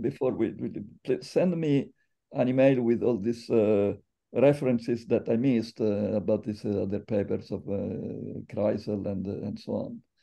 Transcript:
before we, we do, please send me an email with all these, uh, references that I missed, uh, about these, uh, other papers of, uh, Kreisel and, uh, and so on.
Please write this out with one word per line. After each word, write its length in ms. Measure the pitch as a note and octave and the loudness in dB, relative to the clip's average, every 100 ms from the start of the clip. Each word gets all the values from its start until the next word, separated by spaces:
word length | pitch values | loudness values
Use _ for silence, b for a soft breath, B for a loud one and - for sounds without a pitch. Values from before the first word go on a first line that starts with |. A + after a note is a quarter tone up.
before 320 | A2+ - C3 | -6 -2 -2
we, 160 | G2 A2 | 0 -2
we 160 | - A#2+ | -2 -8
do, 140 | - G#2 - | -8 -14 -8
please 260 | - - - | -4 -4 -2
send 260 | - F#3 E3+ | 0 0 0
me 320 | D#3 C#3 - _ _ _ _ | 2 0 0 _ _ _ _
an 160 | D3 B2+ | -2 2
email 320 | C3 C3+ C3 | 6 6 6
with 220 | A#2 A2+ | 2 2
all 140 | A2+ A2 | 2 0
these, 320 | G#2+ A#2 - | -2 -4 0
uh, 440 | A#2 G#2+ G2+ G2+ G#2 _ _ _ | 4 4 4 2 -2 _ _ _
references 720 | A#2+ C#3 C#3+ B2+ A#2+ - A#2 - | 4 4 4 2 0 0 -4 0
that 220 | A#2+ - | 0 2
I 80 | A#2 | 2
missed, 420 | C3+ A#2 A2+ - | 2 2 0 -2
uh, 340 | G#2+ G2+ G#2 G#2 | 0 0 0 0
about 280 | F2+ G#2+ | 0 0
these, 200 | G#2+ G#2+ G#2+ | -2 -6 -2
uh, 180 | G2+ | -2
other 160 | G2 G2+ | -2 -4
papers 520 | - G#2+ G2 G2 - | -2 -2 -2 -4 -6
of, 100 | G2+ - | -8 -6
uh, 720 | G2 F#2+ F#2+ - A2 G#2+ - - | -6 -6 -6 -8 -10 -10 -12 -10
Kreisel 520 | G#2+ G#2 G#2 A2 G#2 G2 | -2 0 -2 -4 -4 -4
and, 160 | F#2+ F#2+ | -6 -6
uh, 200 | - G#2+ | -6 -8
and 100 | - | -8
so 120 | - | -6
on. 280 | G#2 - A#3 _ _ | -6 -6 -12 _ _